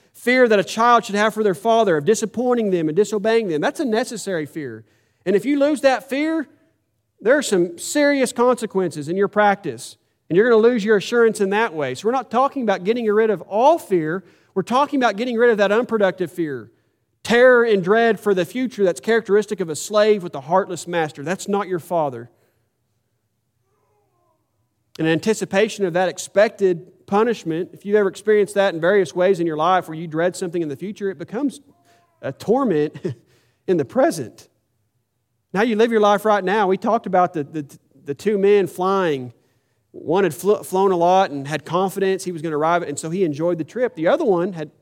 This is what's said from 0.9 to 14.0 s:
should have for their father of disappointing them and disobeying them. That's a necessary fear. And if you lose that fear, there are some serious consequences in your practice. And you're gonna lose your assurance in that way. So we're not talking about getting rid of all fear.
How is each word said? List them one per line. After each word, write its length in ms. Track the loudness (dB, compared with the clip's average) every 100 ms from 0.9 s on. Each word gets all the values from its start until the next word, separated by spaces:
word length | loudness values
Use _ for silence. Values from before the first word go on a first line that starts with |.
| 4
should 100 | 2
have 180 | 0 0
for 120 | 0
their 100 | -2
father 420 | 0 0 2 2 2
of 80 |
disappointing 680 | 2 0 -2 -4 -2 0 0
them 160 | -2 0
and 80 | 0
disobeying 500 | 0 -2 0 0 0
them. 140 | -2
That's 180 | -2 -2
a 60 |
necessary 600 | -2 -2 -4 -8 -8 -6 -6
fear. 380 | -10 -12 -12 -18 _ _ _
And 120 | -2 0
if 80 |
you 160 | 0 0
lose 200 | 0 2
that 260 | 2 2 -2
fear, 400 | -4 -2 -2 -6 _ _ _ _ _ _ _
there 180 | 2 2
are 40 |
some 360 | 2 0 0 -4
serious 540 | -4 0 2 2 0
consequences 760 | 2 2 2 -2 -4 -4 -6 -6
in 80 | -2
your 120 | 0
practice. 680 | 2 2 2 -4 -10 -14 -20 _ _ _
And 80 | 2
you're 140 | 4
gonna 100 | 6
lose 240 | 6 4
your 120 | 2 0
assurance 440 | 2 2 2 2
in 100 | 0
that 220 | 0 -2
way. 220 | -2 -6
So 140 | -4 -2
we're 40 |
not 200 | -2 -2
talking 320 | 0 0 0
about 180 | -2 -2
getting 240 | -2 -2 0
rid 240 | 2 2
of 120 | 0
all 360 | -4 2 4 4
fear. 460 | 2 -2